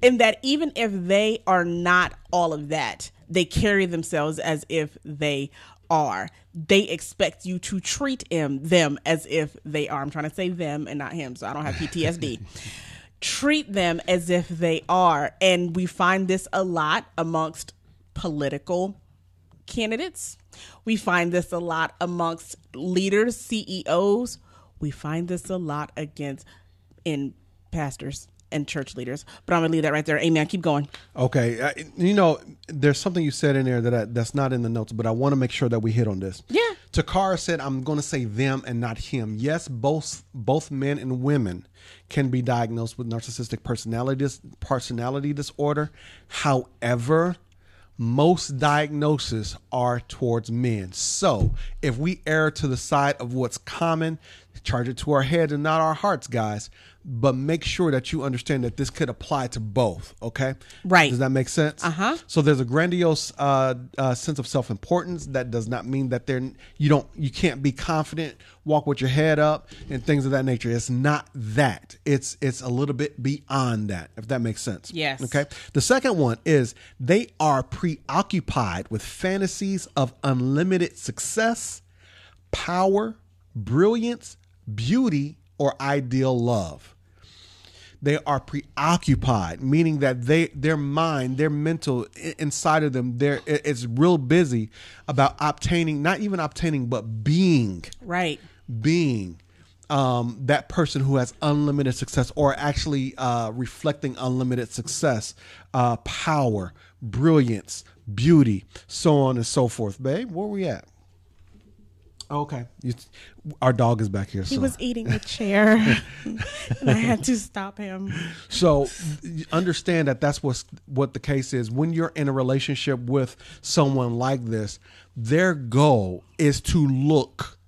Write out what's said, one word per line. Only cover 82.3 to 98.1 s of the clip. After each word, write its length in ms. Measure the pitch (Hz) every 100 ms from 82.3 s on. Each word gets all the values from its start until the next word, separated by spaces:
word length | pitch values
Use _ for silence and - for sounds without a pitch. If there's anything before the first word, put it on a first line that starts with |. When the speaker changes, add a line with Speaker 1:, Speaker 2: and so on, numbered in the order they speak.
| - _
Speaker 2:
power, 640 | - - 175 190 196 220 220 _ _ _ 120
brilliance, 800 | 101 127 196 233 226 160 - - _ _ -
beauty, 640 | 107 117 226 254 151 143 156 _ _
or 220 | 143 -
ideal 580 | 135 143 131 131 131 127
love. 560 | 120 117 87 73 - _ _ _ - - - - - - - -
They 180 | 143 151 -
are 140 | 139
preoccupied, 1200 | - 143 - - 151 175 - 135 131 117 85 85
meaning 380 | 131 151 165 151
that 220 | 135 127
they, 240 | 120 160 165
their 280 | 143 147 160
mind, 600 | 143 147 165 147 127 131
their 140 | 156
mental 560 | 147 151 165 - 127 107 -
i-, 180 | 165 -
inside 460 | 151 - 165 156
of 100 | 151
them, 260 | 127 123 120
they're, 200 | 143 143 -
i-, 140 | 147
it's 220 | 147 131 120
real 320 | 117 165 175
busy 520 | 123 165 165 120 107 - - - -
about 300 | 135 135 -
obtaining, 640 | 151 143 - 170 165 151
not 160 | 151 185
even 220 | 208 190
obtaining, 460 | 151 - 170 151 123
but 360 | 123 113 110
being. 600 | 110 160 190 156 110 90 - -
Speaker 1:
Right. 400 | 226